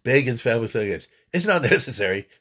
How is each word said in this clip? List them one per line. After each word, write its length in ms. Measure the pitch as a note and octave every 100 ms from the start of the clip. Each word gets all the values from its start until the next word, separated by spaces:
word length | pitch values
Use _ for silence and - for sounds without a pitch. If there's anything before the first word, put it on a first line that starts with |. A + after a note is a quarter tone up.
Begin's 380 | - C3+ B2+ A2+
family 260 | B2 A#2 A2+
said, 200 | A#2 G#2
"Yes, 200 | E2+ - _ _
it's 140 | F3+ F#3
not 160 | F3+
<laughs> 80 | B2+
necessary. 580 | G3 C3+ G2+ G2 G2 - _